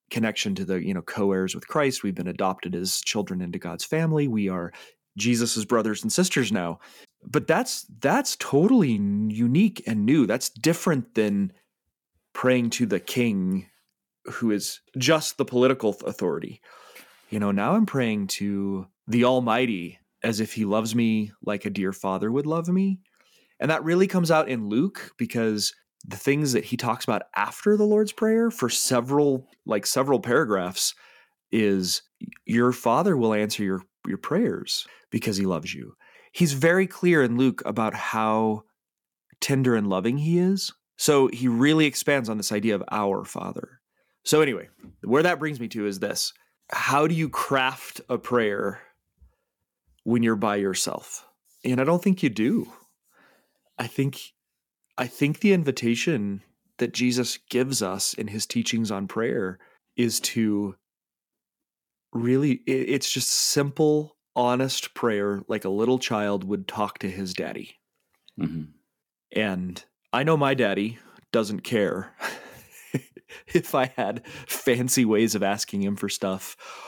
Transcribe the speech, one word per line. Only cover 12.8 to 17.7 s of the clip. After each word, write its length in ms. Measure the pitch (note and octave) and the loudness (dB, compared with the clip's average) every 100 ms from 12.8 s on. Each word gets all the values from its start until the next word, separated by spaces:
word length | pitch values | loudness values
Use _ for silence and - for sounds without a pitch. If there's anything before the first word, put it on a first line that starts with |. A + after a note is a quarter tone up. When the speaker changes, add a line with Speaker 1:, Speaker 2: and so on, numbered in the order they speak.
| A#2 | 0
Speaker 1:
the 140 | F#2+ | 0
king 680 | - B2+ A#2+ G2 F#2 F#2+ F#2 _ _ _ _ _ - | -2 -2 0 0 0 -2 -4 _ _ _ _ _ -14
who 260 | - A#2 | -4 -2
is 280 | G#2 - - _ C3+ | 0 -4 -10 _ -2
just 400 | B2+ D#3 - - | 2 2 2 -4
the 80 | B2+ | -2
political 480 | B2 B2+ B2+ G#2+ | 4 4 4 0
th-, 160 | G2 - | -2 -4
authority. 520 | - F2+ C#2+ - - - - - - - _ _ | -4 -2 -4 -6 -14 -20 -20 -20 -20 -20 _ _
You 100 | G#2+ | -2
know, 120 | G2+ | 0
now 240 | G2 A2 | 2 2